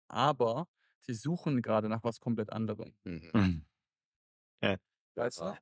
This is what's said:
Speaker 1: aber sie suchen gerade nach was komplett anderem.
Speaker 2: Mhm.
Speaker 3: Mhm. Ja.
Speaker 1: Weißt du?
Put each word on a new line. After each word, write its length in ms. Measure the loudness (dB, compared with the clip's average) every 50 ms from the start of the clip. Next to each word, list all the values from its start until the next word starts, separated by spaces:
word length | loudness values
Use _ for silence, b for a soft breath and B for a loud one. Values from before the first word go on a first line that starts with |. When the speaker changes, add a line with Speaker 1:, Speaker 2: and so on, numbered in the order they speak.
| _
Speaker 1:
aber 640 | -4 0 2 4 4 4 4 2 2 2 -2 -4 -6 _ _ _ _ _ _
sie 140 | _ -8 -8
suchen 480 | -4 -2 -2 -2 -2 0 0 0 2
gerade 260 | 2 2 2 2 2 0
nach 140 | -2 -2 -2
was 160 | -4 -4 -2
komplett 300 | -2 -2 -2 0 -2 -4
anderem. 440 | -2 -2 -2 -2 -4 -6 -10 -14 -16 _ _
Speaker 2:
Mhm. 260 | -8 -8 -8 -4 0
Speaker 3:
Mhm. 340 | 4 4 4 4 2 0 -6 _ _ _ _ _ _ _ _ _ _ _ _ _ _ _ _ _ _ _
Ja. 140 | 0 0 0 -2 -6 _ _ _ _ _ _
Speaker 1:
Weißt 260 | -4 -4 -4 -4 -6
du? 160 | -8 -8 -8 -8